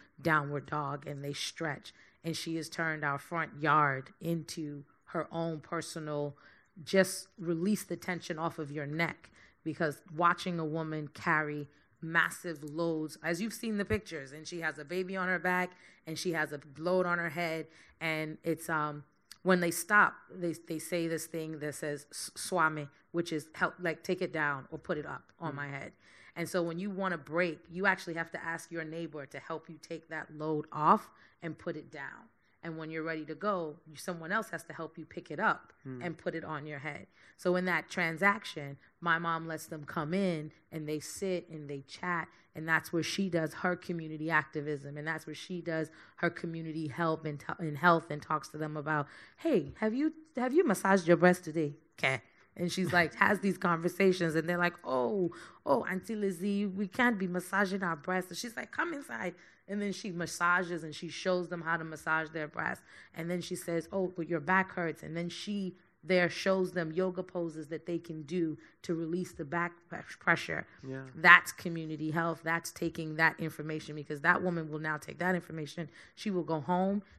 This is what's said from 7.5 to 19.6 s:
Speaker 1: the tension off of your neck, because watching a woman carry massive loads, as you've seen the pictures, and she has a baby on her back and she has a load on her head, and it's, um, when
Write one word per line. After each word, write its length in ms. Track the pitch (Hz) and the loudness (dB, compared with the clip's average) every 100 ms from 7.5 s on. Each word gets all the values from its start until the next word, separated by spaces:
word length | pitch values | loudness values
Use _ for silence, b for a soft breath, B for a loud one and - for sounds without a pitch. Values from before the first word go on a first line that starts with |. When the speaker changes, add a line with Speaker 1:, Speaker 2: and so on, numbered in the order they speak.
| 160 185 208 | 0 2 0
Speaker 1:
the 120 | - 170 | -2 -6
tension 420 | - 175 - 160 | -4 -4 -4 -2
off 200 | 165 160 | -2 -4
of 120 | 143 | -6
your 140 | 147 143 | -6 -4
neck, 440 | 156 170 - - B B _ | 0 0 -2 -16 B B _
because 380 | 160 143 160 139 - | -6 0 0 -2 -6
watching 460 | 151 175 180 185 170 | 2 4 4 0 -2
a 60 | 160 | -2
woman 420 | 160 160 156 151 | -2 -2 -4 -6
carry 580 | - 180 156 151 147 143 b b _ | -2 2 4 2 -2 -8 b b _
massive 600 | 160 170 - - 180 151 | -2 2 2 0 -8 -8
loads, 540 | 147 151 170 156 156 - | -6 -2 0 0 -4 -4
as 180 | 160 170 | -2 -2
you've 120 | 220 | -2
seen 240 | - 226 208 | -4 -4 -2
the 80 | 196 | 0
pictures, 460 | 214 - 160 135 | -2 -2 -10 -12
and 160 | 151 151 | -14 -10
she 140 | 175 | -6
has 160 | 160 147 | -4 -4
a 60 | 147 | -4
baby 300 | 180 185 190 | -4 -2 -2
on 120 | 180 | 0
her 120 | 180 | 0
back 320 | 180 180 180 B B B - | 2 2 0 B B B -10
and 100 | 156 | -4
she 160 | 180 | -2
has 180 | 165 151 | 0 -2
a 80 | 143 147 135 | -4 -12 -4
load 280 | 165 185 175 | 0 2 2
on 140 | 175 | 0
her 100 | 170 | -2
head, 380 | 151 170 160 160 B B - | -2 -2 -4 -6 B B -6
and 360 | 160 156 156 156 | -2 -2 -2 -4
it's, 260 | 165 160 - | -2 -2 0
um, 340 | 160 151 147 - _ - - | 0 0 -4 -12 _ -20 -2
when 160 | 180 180 | 4 4